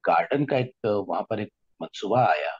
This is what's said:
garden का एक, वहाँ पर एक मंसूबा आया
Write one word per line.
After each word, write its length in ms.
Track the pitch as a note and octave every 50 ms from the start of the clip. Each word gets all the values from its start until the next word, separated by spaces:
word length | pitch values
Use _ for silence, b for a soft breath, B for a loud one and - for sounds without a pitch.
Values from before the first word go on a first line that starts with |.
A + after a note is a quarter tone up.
| -
garden 400 | - E2+ E2 E2+ - C3+ C#3+ D3
का 120 | C3+ D3 C3
एक, 140 | B2 B2+ _ _ -
वहाँ 380 | A2 G#2 G#2 F#2+ F2 E2+ F2+ A#2+ _
पर 100 | A2+ G#2+
एक 100 | G#2+ - _ _ _ _ _ _
मंसूबा 440 | - - - - - G2 A2 B2+ B2
आया 320 | F#2+ D#2+ D2+ C#2+ D2 D2 -